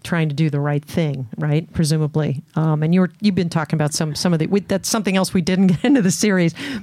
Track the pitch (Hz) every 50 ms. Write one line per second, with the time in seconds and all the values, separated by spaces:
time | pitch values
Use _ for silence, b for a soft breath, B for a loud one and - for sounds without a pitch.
0 | - - 180 170 160 156 143 139 165 151 139 143 143 147 147 143 147 - - 175
1 | 165 151 139 135 127 110 - - 156 151 147 160 - - - - 165 147 160 156
2 | 156 147 151 151 147 147 139 127 - _ _ 156 160 160 156 151 156 160 175 185
3 | 185 180 - _ 208 208 185 190 175 165 - 165 151 - - 156 151 143 - -
4 | 165 151 143 - - 180 170 156 160 - 190 202 175 - 196 190 - - - 226
5 | 175 208 190 190 185 - - 190 160 190 185 180 196 180 175 - - 254 294 254
6 | 180 196 - - - 214 190 185 175 165 165 B 277 285 269 208